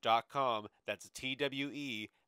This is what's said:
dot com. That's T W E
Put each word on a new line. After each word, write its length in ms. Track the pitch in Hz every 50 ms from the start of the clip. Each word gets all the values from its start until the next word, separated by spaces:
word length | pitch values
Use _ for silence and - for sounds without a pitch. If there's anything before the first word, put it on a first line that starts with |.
dot 240 | - 117 113 117 - -
com. 380 | - 139 135 123 113 107 104 101 _ _ -
That's 220 | - 104 - - - -
T 200 | - 131 131 135
W 360 | 127 143 139 135 135 139 143
E 380 | 107 147 143 135 117 107 107 - _ _ _